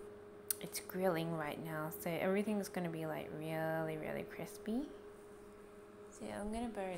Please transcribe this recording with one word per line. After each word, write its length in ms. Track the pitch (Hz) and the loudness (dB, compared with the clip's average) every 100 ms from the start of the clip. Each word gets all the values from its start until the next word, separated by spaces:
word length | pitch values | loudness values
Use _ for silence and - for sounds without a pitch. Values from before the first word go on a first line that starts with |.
| - - - - - - | -10 -12 -14 -6 -4 -4
it's 220 | 170 - | -4 -6
grilling 560 | - 185 185 160 165 165 | -2 4 6 6 4 2
right 260 | 147 - | 0 -2
now, 280 | 160 156 156 - | -2 0 0 -2
so 80 | 175 | 0
everything's 580 | 165 185 196 214 208 185 | 4 6 6 6 4 2
gonna 220 | 214 175 | 0 0
be, 160 | 160 160 | 0 0
like, 240 | 151 - 160 | -2 -2 -4
really, 560 | 160 160 160 160 160 156 | 0 2 4 4 2 0
really 280 | 147 143 | 0 -2
crispy. 640 | - - 170 - - 240 302 - - - - - - - - - - - - - | -2 -4 -6 -4 0 2 0 -6 -12 -12 -14 -14 -14 -14 -14 -14 -14 -14 -14 -8
So 80 | 214 | -4
I'm 220 | 208 208 | -2 0
gonna 160 | 226 240 | 0 0
borrow 280 | 208 185 | 0 -2